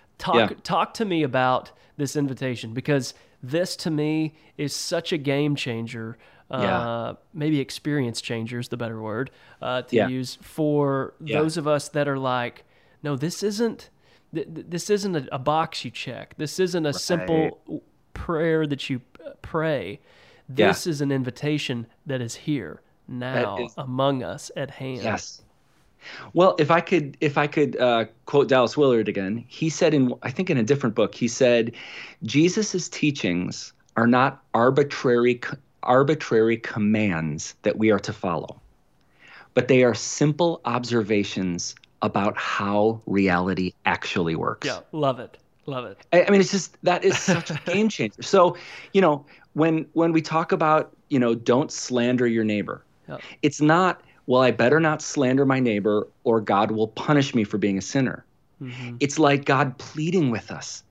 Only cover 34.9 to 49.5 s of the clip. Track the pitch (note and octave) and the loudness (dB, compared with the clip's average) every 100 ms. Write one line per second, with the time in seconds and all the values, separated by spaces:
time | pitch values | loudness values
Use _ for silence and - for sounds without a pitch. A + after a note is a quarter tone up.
34.9 | - C3+ A#2+ B2 A#2+ - C#3+ _ _ - | 0 2 4 4 0 -4 -12 _ _ 4
35.9 | B2+ C#3 D3 - A2+ A2+ A2+ - A#2 G#2 | 6 6 2 2 4 4 2 -4 -2 2
36.9 | G#2+ G#2+ E2 D#2+ D2+ - - G#2 G2+ A2 | 2 2 0 -2 -6 -10 -6 -2 2 4
37.9 | G2+ - G#2+ F#2+ E2 - - - _ _ | 2 0 -6 -4 -4 -6 -12 -20 _ _
38.9 | _ _ _ - - - - - C3 B2 | _ _ _ -20 -20 -6 0 4 6 6
39.9 | A2 - - D3+ C#3+ E3+ D#3+ A#2+ B2 A#2+ | 2 -4 0 0 2 0 0 -2 -4 0
40.9 | A#2+ G2+ G#2 G2 - F#2 F2 - - - | 0 2 0 0 -4 -4 -4 -8 -12 -20
41.9 | _ A2 - G2+ - - - G2+ G#2 A2 | _ -4 0 -2 -2 -4 -4 0 2 2
42.9 | A2+ - G2 F#2+ F2 F2+ F2+ F#2 - - | 0 -2 2 2 2 0 -2 -4 -4 -2
43.9 | E2+ - G2 E2 E2 - - C#3+ F#2+ - | -2 -2 -2 -2 -2 -4 -4 -6 -8 -8
44.9 | D#3+ C#3+ B2+ A2 - _ _ - C3 A2+ | -2 -2 -2 -8 -18 _ _ -12 -10 -10
45.9 | G2 - F3 F3+ G3+ F#3 G3 - _ F3 | -14 2 4 6 6 4 0 -4 _ 0
46.9 | F3 F#3+ C#3 - E3+ - D3+ - F#3+ A3 | 2 2 0 2 0 0 -6 -2 0 0
47.9 | - A2 - - G3 F3 F3 - - - | 0 -4 -6 2 4 6 2 -8 -18 -2
48.9 | F#3+ F3+ C#3+ - - _ | 4 4 2 -4 -20 _